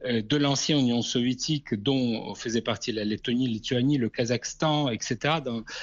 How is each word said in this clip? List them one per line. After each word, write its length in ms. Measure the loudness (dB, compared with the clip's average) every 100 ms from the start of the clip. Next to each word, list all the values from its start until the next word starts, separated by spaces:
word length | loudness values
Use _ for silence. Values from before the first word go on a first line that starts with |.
| -2
euh, 160 | -2
de 160 | 2 2
l'ancienne 420 | 2 2 2 4
Union 220 | 4 2
soviétique, 760 | 2 2 2 0 0 -2 0 -2
dont 580 | 0 2 2 -2 -6
faisait 280 | -8 -2 -2
partie 300 | -2 -4 -4
la 120 | -4
Lettonie, 440 | -2 -2 -2 0 0
Lituanie, 500 | -2 -2 0 2 2
le 120 | 0
Kazakhstan, 800 | 0 0 0 -4 -2 0 2 0
et 80 | -2
cetera, 400 | -4 -2 0 0
dans, 220 | -2 -6 -8 -12